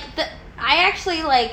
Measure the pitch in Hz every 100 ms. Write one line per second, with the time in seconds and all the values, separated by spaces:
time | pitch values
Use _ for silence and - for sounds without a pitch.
0 | - - - - - - 240 311 370 403
1 | 381 330 311 262 233